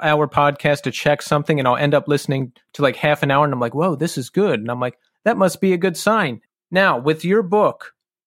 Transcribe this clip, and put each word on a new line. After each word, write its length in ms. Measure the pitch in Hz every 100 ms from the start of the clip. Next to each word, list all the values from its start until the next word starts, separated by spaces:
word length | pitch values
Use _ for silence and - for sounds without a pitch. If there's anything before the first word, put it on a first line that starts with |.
our 260 | 156 151 147
podcast 540 | - 147 143 147 143
to 80 | 131
check 300 | - 151 147
something, 380 | - 147 143 151
and 80 | 127
I'll 100 | 123
end 160 | 147
up 140 | 143 143
listening 460 | 143 - 135 127 _ _
to, 80 | -
like, 140 | 143 127
half 260 | 151 147
an 80 | 147
hour, 140 | 139 147
and 80 |
I'm 60 | 131
like, 160 | 120 131
"Whoa, 200 | 180 143
this 220 | 165 -
is 120 | 120
good." 300 | 180 202 120
And 100 | 113
I'm 100 | 123
like, 180 | 123 - _ _ 214
"That 120 | 220
must 240 | 185 -
be 100 | 190
a 60 | 180
good 180 | 185 160
sign." 460 | - 220 156 110 _ _ _
Now, 260 | 180 196 131
with 260 | 139 156
your 200 | 170 208
book, 500 | 185 208 165 - - _ _ _